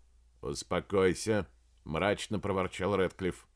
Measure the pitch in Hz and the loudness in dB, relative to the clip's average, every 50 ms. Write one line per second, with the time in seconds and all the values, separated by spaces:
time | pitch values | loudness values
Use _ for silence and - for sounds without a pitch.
0 | _ _ _ _ _ _ _ _ - 71 71 - - - 92 87 - - 98 98 | _ _ _ _ _ _ _ _ -8 -8 -6 -6 -6 -2 -2 -2 -2 0 2 4
1 | 95 92 85 - - 107 110 104 - - _ _ _ _ _ _ _ - 76 78 | 4 4 4 2 0 0 0 0 0 -4 _ _ _ _ _ _ _ -4 -2 0
2 | 92 104 101 - - - 107 92 - 101 95 95 92 90 - - 92 98 101 92 | 2 2 0 0 -2 -6 -6 -4 -2 -2 -2 0 -2 -2 -4 -4 -2 0 2 2
3 | 92 85 - - 92 90 - - - _ _ | 2 0 0 -2 -4 -4 -4 -6 -14 _ _